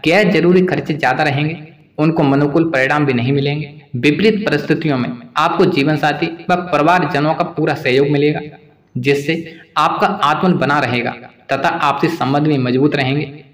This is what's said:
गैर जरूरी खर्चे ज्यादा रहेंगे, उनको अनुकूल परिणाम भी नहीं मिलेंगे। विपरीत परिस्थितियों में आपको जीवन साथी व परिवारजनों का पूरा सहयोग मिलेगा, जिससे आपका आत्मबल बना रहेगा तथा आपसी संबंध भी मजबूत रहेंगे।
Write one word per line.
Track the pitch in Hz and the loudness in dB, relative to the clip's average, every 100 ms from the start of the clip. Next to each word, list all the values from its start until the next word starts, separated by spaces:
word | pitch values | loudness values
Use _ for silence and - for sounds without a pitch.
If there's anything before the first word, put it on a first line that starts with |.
गैर | 151 185 202 | 2 4 4
जरूरी | 160 170 180 | 2 4 4
खर्चे | 180 151 - | 2 -2 -4
ज्यादा | 151 127 131 | -2 0 0
रहेंगे, | 151 135 151 170 - - _ - | 0 0 -4 -6 -14 -20 _ -2
उनको | 156 156 | 0 2
अनुकूल | 143 139 147 165 160 | 2 4 2 2 0
परिणाम | 135 135 147 143 | 2 0 2 0
भी | |
नहीं | 123 117 | 0 0
मिलेंगे। | 139 143 147 147 - - 123 | 0 0 -4 -8 -16 -12 -2
विपरीत | 139 147 208 214 151 | 0 2 2 2 0
परिस्थितियों | 147 - - 160 131 | -2 -2 -2 0 -2
में | 117 - - - | -4 -8 -8 -2
आपको | 160 165 175 | -2 2 2
जीवन | - 139 151 | 2 0 0
साथी | 151 143 165 - - | 0 -2 -4 -6 -4
व | 180 180 | -4 0
परिवारजनों | 151 147 175 156 143 151 | 0 2 2 0 0 -2
का | 160 175 | 0 -4
पूरा | - 156 | -2 -2
सहयोग | 143 135 127 143 | -2 0 2 2
मिलेगा, | 143 147 165 151 - - _ _ | 2 0 -2 -8 -18 -20 _ _
जिससे | 135 127 143 143 165 165 - - - | -6 0 0 0 -4 -6 -18 -8 -2
आपका | 160 - 202 | 0 0 -2
आत्मबल | 196 143 - 185 147 | 0 0 2 2 2
बना | 131 147 | 2 0
रहेगा | 127 120 117 - - _ _ | 0 -2 -4 -8 -20 _ _
तथा | 135 165 | -2 -2
आपसी | 170 147 139 165 | 0 -2 0 -2
संबंध | - 127 143 151 | -2 -2 0 2
भी | 143 | 0
मजबूत | 123 127 147 143 | 0 2 2 0
रहेंगे। | 131 143 151 147 - | -2 -2 -4 -12 -20